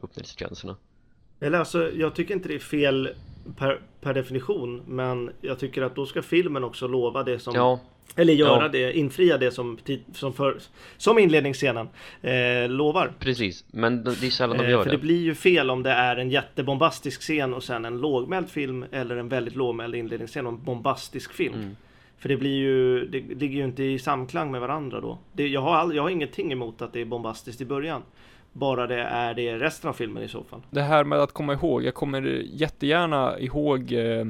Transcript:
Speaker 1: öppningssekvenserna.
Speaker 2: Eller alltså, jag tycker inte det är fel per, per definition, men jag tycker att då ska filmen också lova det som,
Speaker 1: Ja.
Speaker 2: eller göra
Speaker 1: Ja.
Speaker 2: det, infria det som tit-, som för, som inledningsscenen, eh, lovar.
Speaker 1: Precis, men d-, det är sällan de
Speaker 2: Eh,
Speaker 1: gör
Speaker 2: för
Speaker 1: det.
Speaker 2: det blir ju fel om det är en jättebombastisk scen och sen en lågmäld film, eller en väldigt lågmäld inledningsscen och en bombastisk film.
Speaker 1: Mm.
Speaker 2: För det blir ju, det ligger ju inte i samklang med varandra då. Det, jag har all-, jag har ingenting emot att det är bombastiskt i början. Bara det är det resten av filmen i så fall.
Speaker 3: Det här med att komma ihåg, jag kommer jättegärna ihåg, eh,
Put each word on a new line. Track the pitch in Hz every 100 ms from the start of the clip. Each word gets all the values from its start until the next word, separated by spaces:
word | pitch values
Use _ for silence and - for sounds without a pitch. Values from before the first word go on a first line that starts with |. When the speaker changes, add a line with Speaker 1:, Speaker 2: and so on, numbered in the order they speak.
Speaker 1:
öppningssekvenserna. | - - - - 90 - 92 98 _ _ _ _ _ -
Speaker 2:
Eller | 147 170
alltså, | 156 170 160
jag | 170 156
tycker | 151 170
inte | 196 180
det |
är | 143
fel | - 147 143 135 135 - - - - -
per, | 139 139 - -
per | 139
definition, | 135 127 131 - 202 123 120 -
men | 127 127 123 120 -
jag | - 123
tycker | 135 139
att | 127 135
då | 131
ska | 170
filmen | - 170 175 143
också | 120 - 127
lova | 127 120 127
det | 127 120
som, | 123
Speaker 1:
Ja. | 120 123 123 - _ - -
Speaker 2:
eller | 170
göra | 147 147 120
Speaker 1:
Ja. | -
Speaker 2:
det, | 131 127 160
infria | 143 156 180 139
det | 127
som | 120 120 113
tit-, | - 135 - -
som | 139
för, | 131 139 - - - - -
som | 214 226
inledningsscenen, | 185 151 139 131 139 113 113 - - -
eh, | 123 127 123 123 123
lovar. | 131 151 175 131 -
Speaker 1:
Precis, | 131 120 101 - -
men | - 117 123
d-, | 117 120
det | 127
är |
sällan | - 123 120
de |
Speaker 2:
Eh, | 123
Speaker 1:
gör | 120
Speaker 2:
för | 98
Speaker 1:
det. | 147
Speaker 2:
det |
blir | 147 175
ju | 165
fel | 151 190 170 135
om | 127
det | 131
är | 123 123 123
en | 127
jättebombastisk | 135 - - 135 135 160 - 143 -
scen | - 156 131
och | 127
sen | - 117
en | 113 120
lågmäld | 151 127 131 185 165
film, | 156 135 127 123
eller | 139 120 120
en | 120
väldigt | 127 117 123
lågmäld | 123 113 117
inledningsscen | 117 113 113 113 151 120
och |
en | 117
bombastisk | 135 123 135 123 - 135 -
film. | - 147
Speaker 1:
Mm. | 110 101 101 - _ _ _
Speaker 2:
För | 139
det | 135
blir | 139 139
ju, | 135 131 127 123 127
det | 135
ligger | - 127 143 135
ju |
inte | 135 127
i | 135 135
samklang | 139 135 127 170 151
med | 127
varandra | 123 156 135 110
då. | 113 117 -
Det, | - 143
jag | 139
har | 139 160
all-, | 170 151
jag |
har | 156
ingenting | 180 143 - 185
emot | 127 117 113
att | 117
det | 120
är |
bombastiskt | 117 120 113 110 - 113
i |
början. | 127 139 156 135 - - - - _ -
Bara | 139 123 120
det | 123
är | 120 120 117
det | 117 120 113
resten | 151 156 160
av |
filmen | 123 113 110
i | 107
så | 113
fall. | - - -
Speaker 3:
Det | 143
här | 143 156
med | 143 147
att | 143
komma | - 147
ihåg, | 139 170 123
jag | 127
kommer | - 143 135 135 131 -
jättegärna | 135 151 - 143 165 170 143 127 -
ihåg, | 127 139 147 131 123
eh, | 120 117 113 110